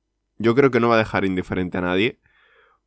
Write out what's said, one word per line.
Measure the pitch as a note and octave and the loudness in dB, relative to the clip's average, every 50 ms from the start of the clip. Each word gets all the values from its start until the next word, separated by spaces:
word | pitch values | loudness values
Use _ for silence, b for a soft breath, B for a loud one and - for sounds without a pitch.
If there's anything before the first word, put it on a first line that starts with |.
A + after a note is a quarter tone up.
| _ _ _ _ _ _ _ | _ _ _ _ _ _ _
Yo | - G#2 A#2 A#2 | -2 0 2 4
creo | C3+ C#3 C3 | 4 4 4
que | A#2+ A#2 | 4 2
no | A#2 A#2+ | 2 2
va | A#2 | 2
a | A2 | 2
dejar | A2 - - F#2+ G2 | 0 0 -2 -2 -2
indiferente | G2 F#2 F2+ F2 - F#2+ F#2 F#2 F2 - | -2 -2 -4 -4 -4 -6 -6 -6 -6 -6
a | F2+ | -4
nadie, | F2+ F2+ F2+ F#2+ G#2+ - - _ b b b b b b b b b b b b b | -4 -2 -2 0 -2 -2 -4 _ b b b b b b b b b b b b b